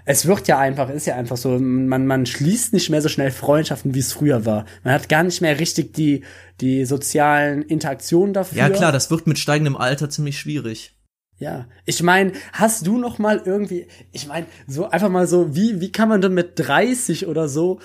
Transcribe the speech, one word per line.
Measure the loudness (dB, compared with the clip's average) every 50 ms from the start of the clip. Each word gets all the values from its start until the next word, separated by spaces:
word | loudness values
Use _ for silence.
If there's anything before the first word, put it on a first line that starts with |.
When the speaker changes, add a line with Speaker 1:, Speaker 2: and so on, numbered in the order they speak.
| -4
Speaker 1:
es | -2 -2 0 2
wird | 2 2 2 2
ja | 2 2 4
einfach, | 2 0 0 -2 -2 -4
ist | -4 -4 -4
ja | -4 -4
einfach | -4 -4 -4 -6
so, | -4 -2 0 0 0
man, | 2 2 0 0 2 0 0 2 2
man | 2 2 2 0
schließt | -2 -2 0 0 0 2 0 0 0 0
nicht | 0 2 2
mehr | 0 0 2
so | 0
schnell | 0 0 0 -2 -2
Freundschaften, | -2 0 2 2 2 2 0 -4 -4 -4 -2 -2
wie | -2
es | -2 -4 -2
früher | 0 0 2 2 2 0
war. | 0 -2 -2 -4 -8 -14 -8 -2
Man | 0 0
hat | 0 0 2
gar | 2 2 2
nicht | 2 0 0
mehr | 0 0 0 0
richtig | -2 -2 -2 -2 -4 -4 -2
die, | 0 0 2 0 0 -2 -8 -20 -20 -20 -20 _ -4
die | -2 0 0 0 0
sozialen | 0 -2 -2 -2 -2 0 2 4 4 4 4 2 0 0 -2 -2
Interaktionen | -2 -2 -2 -2 -4 -6 -6 -4 0 2 2 2 2 0
dafür. | -2 -4 -2 -2 0
Speaker 2:
Ja, | 2 2
klar, | 2 2 2 2 2
das | 0 0 -2
wird | -2 -2 0
mit | 0 -2 -2
steigendem | 0 0 0 0 0 0 -2
Alter | -2 -2 -2 -2 -2 -4 -6
ziemlich | -4 -4 -4 -4 -6 -6
schwierig. | -8 -8 -6 -6 -6 -8 -8 -10 -12 -18 _ _ _ _ _ _ _ _ _ _
Speaker 1:
Ja, | -10 -10 -10 -10 -12 -14 -18 -12 _
ich | -6 -4 0 2
mein, | 4 4 4 4 2 -2 -6 -12 -14 -2
hast | 0 0 0 0 0 -2
du | -2 -2 0
noch | -2 -4 -4 -2
mal | 0 0 0 0 0
irgendwie, | -2 -2 -2 -2 -4 -6 -8 -10 -12 -16 -20 -20 -18 -16
ich | -14 -12 -10
mein, | -8 -10 -10 -10 -14 -20 -16
so | -10 -6 -6 -4 -2
einfach | 0 0 2 2
mal | 2 2 2
so, | 4 4 4 2 2 2
wie, | 0 0 0 0 -2
wie | -4 -4 -2
kann | 0 2 4
man | 4 4 4
denn | 4 2
mit | 2 0 -2 -4
dreißig | -4 -2 2 4 4 4 4 2 -2 -2 -2 -4 -4 -4
oder | -4 -2 -2 -2 -2
so | -2 0 0 0 -2 -4 -8